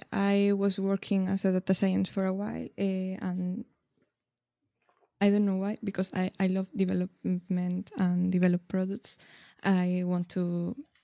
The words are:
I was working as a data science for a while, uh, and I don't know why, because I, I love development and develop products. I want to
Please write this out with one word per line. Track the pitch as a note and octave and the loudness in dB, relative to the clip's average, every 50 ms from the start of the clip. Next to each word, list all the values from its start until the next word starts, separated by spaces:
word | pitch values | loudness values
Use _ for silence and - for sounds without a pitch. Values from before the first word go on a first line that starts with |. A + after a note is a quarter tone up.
| - _ | -6 _
I | - G3 G3 G3+ G3+ G3+ G3+ G3+ G3+ | -2 0 2 2 4 4 4 4 2
was | G3 G3 G3+ G3 G3 | 2 2 0 0 0
working | F#3+ G3 G3 G3 - - G3+ F#3+ F#3 F#3 | 0 0 0 0 0 0 0 0 2 0
as | G3 F#3+ - | 0 0 2
a | F#3+ F#3 | 2 2
data | F#3 - - F#3+ | 2 2 2 2
science | - G3 F#3+ F#3 F#3+ F#3+ - | 2 2 2 2 2 0 0
for | - G3 F#3+ | -2 -2 -2
a | F#3 F#3 | -2 -2
while, | G3 G#3 A3 A#3 - - - - | -4 -6 -6 -6 -8 -8 -8 -6
uh, | - G3 F#3+ F#3+ F#3 F#3 F#3 F#3+ - | -4 -2 -2 -2 -2 -4 -4 -6 -6
and | - F#3 F3+ F#3 F3+ F3+ F#3 - - - _ _ _ _ _ _ _ _ _ _ _ _ _ _ _ _ _ _ _ _ _ _ _ _ _ _ _ _ _ - | -6 -4 -4 -4 -4 -4 -4 -6 -8 -12 _ _ _ _ _ _ _ _ _ _ _ _ _ _ _ _ _ _ _ _ _ _ _ _ _ _ _ _ _ 2
I | G3+ G3+ | 2 4
don't | G3+ G#3 G#3 | 4 4 2
know | G3 F#3+ | 2 0
why, | F#3 G3 G3+ G#3+ - | 0 -2 -4 -4 -6
because | - G3+ - - F#3+ - - | -6 -6 -4 -4 -4 -2 -2
I, | F#3 F#3 F#3 - | -2 -2 -2 0
I | - G3 | 0 0
love | F#3 F#3 F#3+ F#3+ - - | 0 2 0 -2 -4 -2
development | F#3+ F#3+ F3+ F#3+ F3+ F3+ F#3 _ _ - F#3 F3+ F3 - - F#3 F3+ F3+ F3+ F3+ F3+ G3 - - | -2 0 0 0 0 -2 -2 _ _ -4 -2 -2 -2 -2 -2 -2 -2 -2 -2 -2 -4 -6 -6 -4
and | - F#3+ F3+ F3+ F3 F3+ F#3 | -2 0 0 2 2 2 2
develop | F#3 F3+ F3+ F3+ F3 F3 - | 2 4 4 4 2 2 -2
products. | - - F#3 F#3 F#3+ G3 - - - - - - - - - - - _ _ - | -2 -4 -2 -2 -2 -4 -4 -4 -4 -4 -6 -10 -20 -20 -20 -20 -20 _ _ 0
I | G3 F#3+ F3+ F3+ F3+ F3+ F3+ F3+ | 2 2 2 2 2 0 0 0
want | F3+ F3+ F3 F3 - | 0 0 -2 -2 -2
to | - F#3 F3 F3 F3 F3 F3 F3 - C#4 D4+ _ _ _ | -4 -2 -2 -2 -2 -2 -2 -4 -6 -8 -12 _ _ _